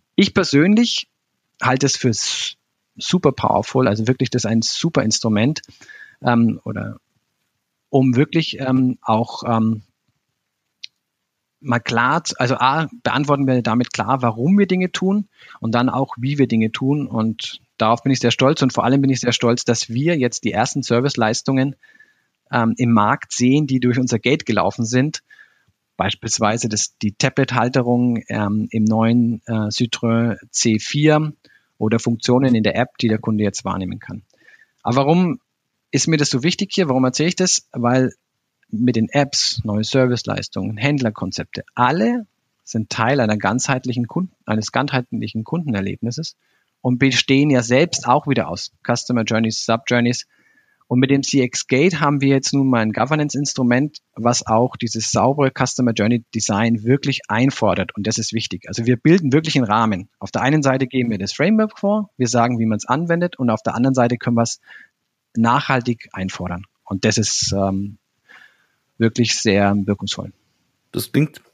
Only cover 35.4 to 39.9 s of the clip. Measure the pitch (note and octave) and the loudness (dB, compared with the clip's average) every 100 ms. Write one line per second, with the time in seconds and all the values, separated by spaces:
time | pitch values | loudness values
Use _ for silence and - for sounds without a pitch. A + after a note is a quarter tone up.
35.4 | _ _ _ _ - - - D#3 C#3+ B2+ | _ _ _ _ -4 -2 0 0 0 0
36.4 | D#3 - G3 - D#3+ C3 C3 B2+ E3 - | -2 -2 -4 -2 0 2 2 0 -2 0
37.4 | F#3 - _ B2 A#2+ C3 B2+ - _ _ | -2 -2 _ -4 0 2 0 -4 _ _
38.4 | _ _ - A2 B2 A2+ A2 C#3+ C#3 - | _ _ -10 -2 0 2 0 0 0 -2
39.4 | - - A2 G#2 A2 | -4 -4 -4 -2 0